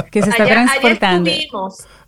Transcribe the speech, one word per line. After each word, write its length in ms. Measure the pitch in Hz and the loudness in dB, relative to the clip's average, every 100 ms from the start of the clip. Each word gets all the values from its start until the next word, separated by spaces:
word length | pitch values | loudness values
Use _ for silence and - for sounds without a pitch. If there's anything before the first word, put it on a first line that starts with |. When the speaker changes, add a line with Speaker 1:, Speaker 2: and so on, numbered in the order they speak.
Speaker 1:
<laughs> 60 | - | -4
que 120 | 208 | -2
se 80 | 196 | 0
está 140 | 226 | 2
Speaker 2:
Allá, 100 | 208 | 2
Speaker 1:
transportando. 760 | 220 254 269 254 220 202 180 170 | 2 2 2 0 0 0 0 0
Speaker 2:
allá 100 | 180 | -2
estuvimos. 380 | 311 214 190 - - - | -6 -8 -10 -12 -20 -20